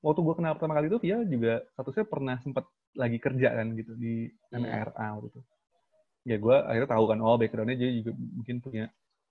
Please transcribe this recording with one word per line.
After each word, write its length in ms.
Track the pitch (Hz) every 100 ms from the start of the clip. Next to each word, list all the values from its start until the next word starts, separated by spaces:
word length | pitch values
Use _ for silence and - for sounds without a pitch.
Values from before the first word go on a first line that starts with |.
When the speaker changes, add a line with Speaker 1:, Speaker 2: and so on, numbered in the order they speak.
Speaker 1:
waktu 160 | 151 156
gue 160 | 160 165
kenal 200 | 165 156
pertama 200 | 160 151
kali 120 | 151
itu 80 | 233
Via 180 | 165 220
juga 300 | 214 127 113 113 -
statusnya 340 | - 135 170 214
pernah 280 | 147 135 127
sempat 240 | 135 131 - _ _
lagi 260 | - 120 117
kerja 320 | 135 127 123 117
kan 160 | 110 113
gitu 160 | 113 113
di 320 | 117 113 117 - _
Speaker 2:
Hmm. 100 | 120
Speaker 1:
N 20 | 120
R 220 | 113 110 -
A 160 | 107 107
waktu 160 | 113
itu. 100 | - 127 _ _ _ _ _ _ _
Ya 160 | - 110
gue 160 | 110
akhirnya 360 | 135 - 113 127
tahu 120 | 113 110
kan, 80 | 110
oh 100 | 113 117
background-nya 380 | 110 113 110 127
dia 80 | 123 120
juga 140 | 113
mungkin 480 | 120 120 - 117 123
punya, 240 | 135 113 110 - _ _ _